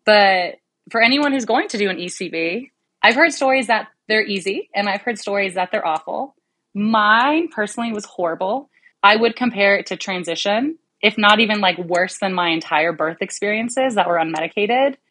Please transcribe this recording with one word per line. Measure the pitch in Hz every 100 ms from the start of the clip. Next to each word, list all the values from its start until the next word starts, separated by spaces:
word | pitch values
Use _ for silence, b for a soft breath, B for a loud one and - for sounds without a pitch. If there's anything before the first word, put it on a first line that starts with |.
But | - 208 196 185 175 - _ _ -
for | 226
anyone | 233 277 285
who's | 269 220
going | 233 415
to | 220
do | 202
an | 175
E | 175
C | - 175
V, | 165 165 202 269 _ _ -
I've | 214
heard | 240 330
stories | - 269 262 220
that | 220 214 _ -
they're | 220
easy, | 208 196 196 240 427
and | 202 202
I've | 202
heard | 247 220
stories | - 202 196
that | 180 185
they're | 214 165
awful. | 156 - - 277 _ _ _ _
Mine | 202 214 226 208 226 262 311 339
personally | - 208 - 233
was | 208
horrible. | - - 170 170 190 254 285 b b b
I | 202 220
would | 226 220
compare | 240 196 202 202
it | -
to | 180
transition, | - 185 170 165 202 214 285 320 _ -
if | 208 214
not | 208 214
even, | 220 208
like, | 190 170
worse | 170 175 180 -
than | -
my | 185 175
entire | 165 - 156 165
birth | 156 160 165
experiences | 196 - 202 214 233 262 262
that | 208 175
were | 170
unmedicated. | 160 165 - - 208 247 277 269 _